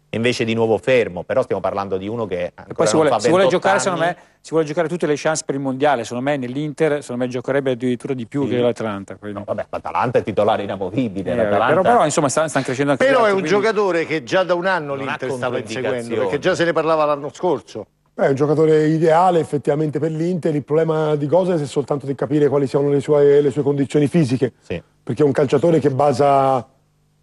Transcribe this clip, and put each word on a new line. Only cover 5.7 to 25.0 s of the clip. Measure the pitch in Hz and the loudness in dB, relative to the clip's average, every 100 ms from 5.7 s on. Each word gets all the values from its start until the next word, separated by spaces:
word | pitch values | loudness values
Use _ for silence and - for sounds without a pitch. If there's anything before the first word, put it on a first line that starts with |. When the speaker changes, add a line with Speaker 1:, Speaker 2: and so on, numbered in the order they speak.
| 131 147 131 110 | 0 0 0 -2
Speaker 2:
secondo | 120 135 | -6 -4
me | 147 | -4
nell'Inter, | 123 131 151 135 160 147 | -4 -6 -8 -2 -2 -2
secondo | 135 123 127 | -6 -6 -4
me | |
giocherebbe | 127 120 135 135 | -4 -2 -2 0
addirittura | 123 127 123 - | -2 -2 -4 -4
di | 131 117 | -8 -6
più | 143 135 | -4 -2
Speaker 1:
Sì. | |
Speaker 2:
che | 123 | 0
l'Atalanta, | 120 113 110 101 98 98 | 0 0 -6 -6 -10 -14
quindi. | 104 101 | -12 -10
Speaker 1:
No, | 104 | -8
vabbè, | 101 - | -8 -6
l'Atalanta | 87 78 82 120 120 | -10 -6 -2 0 0
è | |
titolare | 113 101 104 104 | -2 0 2 0
inamovibile, | 101 98 98 - 123 95 90 | -2 -6 -4 -4 -4 -4 -4
Speaker 2:
Eh, | - | -2
Speaker 1:
l'Atalanta. | 107 101 117 165 | 0 2 2 2
Speaker 2:
però, | 190 240 160 | 4 2 2
insomma, | 156 143 | 0 0
sta, | 151 156 | 0 -2
stanno | 147 | -2
crescendo | 131 127 143 | -4 -2 0
anche | 139 | 2
gli | 262 | 2
Speaker 3:
Però | 262 | 4
è | 220 | 2
Speaker 2:
altri, | 196 | 2
Speaker 3:
un | |
Speaker 2:
quindi | 160 202 | 0 0
Speaker 3:
giocatore | 208 202 202 170 151 | 2 0 0 0 -2
che | 156 | -4
già | 117 175 | 0 0
da | 180 | 2
un | 175 185 | 0 0
anno | 180 147 139 | -2 -4 -6
Speaker 1:
Non | 135 | -6
ha | |
Speaker 3:
l'Inter | 147 131 | -6 -6
stava | 131 127 123 | -4 -4 -4
inseguendo, | 113 113 117 | -6 -6 -4
Speaker 1:
controindicazioni. | 123 117 113 101 | -4 -4 -2 -2
Speaker 3:
perché | 143 | 0
già | 170 175 | 0 0
se | |
ne | 170 | 0
parlava | 165 160 160 | 0 2 2
l'anno | 147 147 143 | 2 0 -4
scorso. | - 180 135 - 110 98 _ _ - | -4 -2 -2 -4 -14 -14 _ _ -2
Speaker 4:
È | 175 | 0
un | 135 | 2
giocatore | 147 156 160 156 156 | 2 2 4 4 4
ideale | 160 160 156 185 170 | 2 4 4 4 2
effettivamente | 147 147 - 147 156 147 | 0 -4 -2 -2 -2 -2
per | 160 | -4
l'Inter, | 156 170 180 170 147 | -2 -2 -2 -2 -4
il | |
problema | - 151 160 156 156 151 | 0 0 0 0 0 0
di | 143 | 2
Gosens | 170 - 175 | 2 2 0
è | 143 | -2
soltanto | - 131 147 135 | -4 -2 -4 -4
di | 139 | -6
capire | 131 147 147 | -2 2 2
quali | 143 135 | 2 0
siano | 147 143 | 0 2
le | 143 | 0
sue, | 135 147 143 143 | 2 4 6 6
le | 147 | 4
sue | 139 | 0
condizioni | 139 143 139 151 143 | -2 0 0 2 2
fisiche, | 175 139 127 123 - | 2 2 0 -2 -4
Speaker 1:
Sì. | _ 87 - _ | _ -10 -10 _